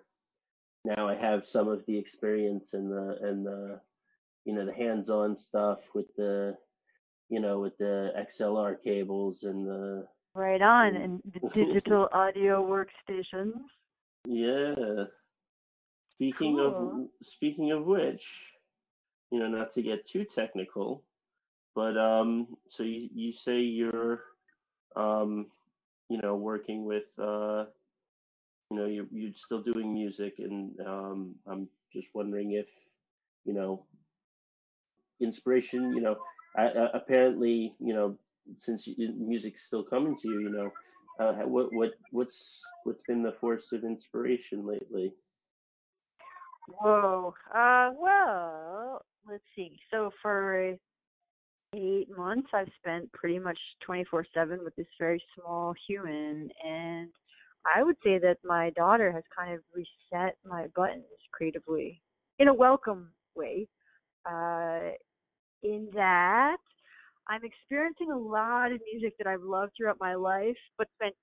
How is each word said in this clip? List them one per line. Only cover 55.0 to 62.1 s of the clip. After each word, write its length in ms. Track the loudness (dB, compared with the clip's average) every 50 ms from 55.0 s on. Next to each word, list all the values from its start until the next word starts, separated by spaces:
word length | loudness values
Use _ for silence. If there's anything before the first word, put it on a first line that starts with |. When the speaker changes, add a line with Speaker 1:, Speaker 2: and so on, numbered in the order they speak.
| 0 0 0 0 -4 _ -20
Speaker 2:
small 400 | -16 -10 -6 -4 -4 -4 -4 -6 -8 -6 -8
human, 640 | -6 -6 -4 -6 -6 -6 -4 -6 -6 -8 -8 -12 -12 -12 -10
and 460 | -8 -8 -6 -8 -8 -8 -8 -10 -12 _ _ _ _ _ _ -20 _ _ _ _
I 160 | 4 6 6
would 140 | 6 6 4 4 4
say 140 | 4 4 6
that 200 | 6 4 4 4 0
my 260 | 0 2 2 2 2
daughter 420 | 2 4 6 6 8 6 6 2
has 120 | 2 -2 -8 _ -10
kind 180 | -8 -6 -6 -8
of 60 | -10 -12 _ _
reset 640 | -10 -10 -10 -16 _ _ _ -2 0 0 -2 -2 -6 _
my 220 | -8 -8 -6 -6 -4 0
buttons 280 | 0 0 0 -2 -6 -12 -18 -20 _ _ _
creatively 720 | -8 -4 -4 -4 -4 -6 -6 -4 -4 -4 -4 -6 -12 -16 _ _